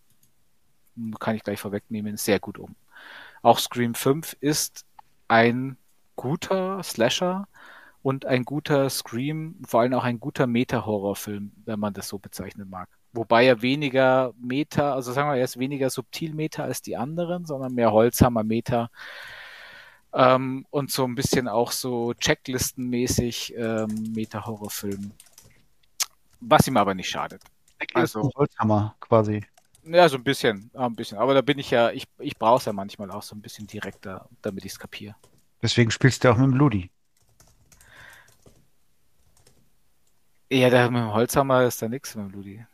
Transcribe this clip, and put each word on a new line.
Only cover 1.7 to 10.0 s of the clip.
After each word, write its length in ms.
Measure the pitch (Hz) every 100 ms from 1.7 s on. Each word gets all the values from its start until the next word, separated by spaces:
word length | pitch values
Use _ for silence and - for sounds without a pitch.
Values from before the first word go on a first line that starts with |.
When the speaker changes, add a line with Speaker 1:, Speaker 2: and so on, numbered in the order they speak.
| 101 - 107 104 104
Speaker 1:
sehr 220 | - 98
gut 180 | - -
um. 180 | - - _ - - - - -
Auch 180 | 117 -
Scream 340 | - 123 120
fünf 420 | 113 131 151 - -
ist 460 | 143 151 - - - - _ _ -
ein 500 | 113 120 123 135 131 _ _ _ -
guter 680 | 127 - - 190 185 196
Slasher 640 | - - 117 - 180 185 202 - - - - _
und 240 | 135 135 123
ein 180 | 127 120
guter 440 | 143 - 143 135
Scream, 640 | - - 113 143 160 160 - 131
vor 160 | 120
allem 120 | 123
auch 100 | 123